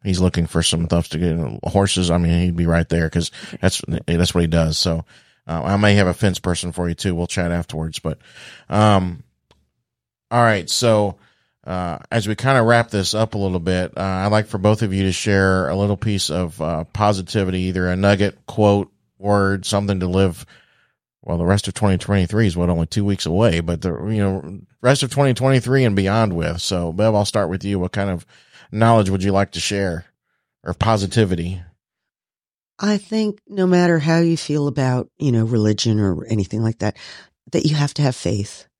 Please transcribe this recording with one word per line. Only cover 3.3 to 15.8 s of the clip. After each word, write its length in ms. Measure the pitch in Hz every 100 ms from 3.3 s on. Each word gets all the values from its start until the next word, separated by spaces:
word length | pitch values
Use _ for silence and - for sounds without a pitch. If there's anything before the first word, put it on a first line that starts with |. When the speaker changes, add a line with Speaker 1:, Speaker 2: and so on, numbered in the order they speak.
| - - -
Speaker 1:
that's, 220 | 90 - - 82 -
that's 260 | 85 87
what 80 | 85
he 40 | 82
does. 320 | 82 80 76
So, 260 | 90 82 - - _ _ -
uh, 140 | 82
I 120 | 69 101
may 200 | 104 101
have 100 | 92
a 80 |
fence 240 | 87 104 90
person 320 | 92 85 90
for 180 | 82 87
you 60 |
too. 200 | 85 101
We'll 120 | 85 87
chat 240 | - 87
afterwards, 480 | 87 85 78 80 -
but, 200 | 80 76 - - - - -
um, 560 | 101 107 101 90 85 - _ _ _ _ _ _ _ _ _ -
all 120 | 120
right. 280 | 117 104 82
So, 460 | - 120 107 101 90 _ _ _ _ -
uh, 320 | 90 90 80 -
as 160 | 117 101
we 80 | 107
kinda 260 | 131 135
wrap 280 | 113 117 117
this 220 | 104 90
up 220 | 107 110
a 40 | 104
little 200 | 98 90
bit, 340 | 85 90 92 -
uh, 40 |
I'd 320 | 95 92 98
like 140 | 107 104
for 120 | 101
both 240 | 104 107
of 120 | 107
you 80 | 95
to 100 | 95
share 560 | 90 107 98 95 92 78
a 60 |
little 200 | 92